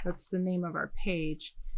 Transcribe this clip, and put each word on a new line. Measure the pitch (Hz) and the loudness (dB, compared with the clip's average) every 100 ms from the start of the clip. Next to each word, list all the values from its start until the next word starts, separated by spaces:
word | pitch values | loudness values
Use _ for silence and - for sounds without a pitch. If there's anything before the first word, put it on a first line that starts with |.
That's | 180 175 - | 0 0 -2
the | 185 | 0
name | 185 180 | 2 2
of | 175 | 0
our | 156 - - | -2 -2 2
page. | - 170 156 156 - - - | 2 2 0 -2 -6 -8 -4